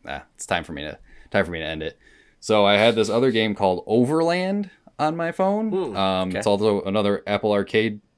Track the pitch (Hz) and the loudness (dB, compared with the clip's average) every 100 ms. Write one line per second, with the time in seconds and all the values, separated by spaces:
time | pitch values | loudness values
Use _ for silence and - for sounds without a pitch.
0 | - 71 - - - 87 82 71 76 - | -12 -14 -14 -14 -6 -4 -6 -10 -12 -14
1 | - - - 101 87 82 78 78 78 - | -18 -20 -4 -2 -2 -4 -6 -6 -8 -10
2 | _ _ _ _ - 107 101 104 117 113 | _ _ _ _ 0 4 6 6 4 4
3 | 104 117 131 113 110 101 98 92 - 135 | 2 2 2 2 0 0 0 0 0 2
4 | 123 160 165 180 185 202 190 _ _ - | 2 2 0 0 -2 -4 -6 _ _ -4
5 | 151 165 165 170 190 208 220 190 151 98 | -2 -2 -4 -2 0 0 -2 -2 -4 -2
6 | 95 92 92 98 104 101 107 101 95 107 | 0 0 -2 -2 0 2 2 0 0 0
7 | 101 101 - 101 107 104 98 110 110 104 | 0 -2 -2 -2 0 0 0 0 0 -4
8 | _ | _